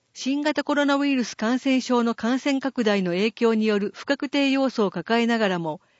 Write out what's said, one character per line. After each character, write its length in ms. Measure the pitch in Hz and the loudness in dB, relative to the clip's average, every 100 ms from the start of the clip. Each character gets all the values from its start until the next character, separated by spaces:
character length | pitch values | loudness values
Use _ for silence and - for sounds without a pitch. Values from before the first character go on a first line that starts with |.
| _ | _
新 280 | - 262 285 | -8 -4 -2
型 200 | 302 294 | 0 -2
コ 120 | 285 | 0
ロ 100 | 294 | 0
ナ 120 | 285 277 | 2 2
ウ 120 | 285 | 2
イ 80 | 262 | 0
ル 80 | |
ス 140 | 226 - | -2 -4
感 200 | 220 254 | -2 0
染 220 | 269 262 | 2 0
症 240 | - 240 | 2 0
の 100 | 233 | 0
感 240 | 226 220 254 | -2 -2 -2
染 220 | 294 269 | 0 -2
拡 240 | 269 254 | -2 -2
大 180 | 214 202 | 0 0
の 100 | 180 | 0
影 200 | 175 226 | 0 -2
響 220 | - 233 | 0 0
に 100 | 220 | 2
よ 140 | 214 208 | 2 0
る 140 | 202 | -2
不 100 | - | -6
確 240 | - 285 285 | -4 -2 -2
定 220 | 285 277 | 0 2
要 180 | 269 269 | 2 0
素 160 | - | 0
を 60 | 196 | -2
抱 320 | 175 160 233 | -2 -2 0
え 40 | 233 | 2
な 120 | 233 | 2
が 100 | 208 | 0
ら 100 | 180 | 0
も、 220 | 160 151 _ | -4 -8 _